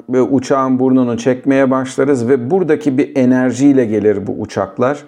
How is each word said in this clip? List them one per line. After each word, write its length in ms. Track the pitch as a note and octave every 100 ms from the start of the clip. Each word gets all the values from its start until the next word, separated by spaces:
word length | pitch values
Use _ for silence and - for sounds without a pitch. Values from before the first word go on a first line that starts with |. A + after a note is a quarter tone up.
| -
e, 60 | B2+
uçağın 600 | B2 C3+ B2+ C3+ C3 B2+
burnunu 380 | C3 C3 B2 A#2
çekmeye 540 | C3+ B2+ C#3 C3+ C3
başlarız 580 | C3 C3 - C3+ C3+ A#2
ve 220 | C3+ A#2+
buradaki 460 | F#3+ D#3 D3+ D3 B2+
bir 180 | C3+ C3+
enerjiyle 680 | B2+ B2+ B2+ A#2 C#3+ C3 A2
gelir 420 | G#2+ G#2 G2 G2
bu 40 |
uçaklar. 680 | G#2+ G#2 G#2+ F#2+ - B2+ C#3+